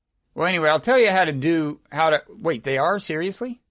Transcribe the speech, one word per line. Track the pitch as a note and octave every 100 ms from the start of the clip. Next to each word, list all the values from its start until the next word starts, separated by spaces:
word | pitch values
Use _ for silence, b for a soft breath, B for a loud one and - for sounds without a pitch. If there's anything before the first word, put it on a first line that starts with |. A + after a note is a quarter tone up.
| _ _ _
Well, | - E3+
anyway, | F3+ D#3
I'll | D#3
tell | A#3 C4
you | G#3+
how | F#3
to | E3
do, | C#3 D3+ E3 D3+ - -
how | D3 D#3+
to, | D3+ -
wait, | - E3 B2
they | C3+ C3+
are? | D#3+ G3+
Seriously? | - D#3 F#3 F#3+ B3 A#3+ _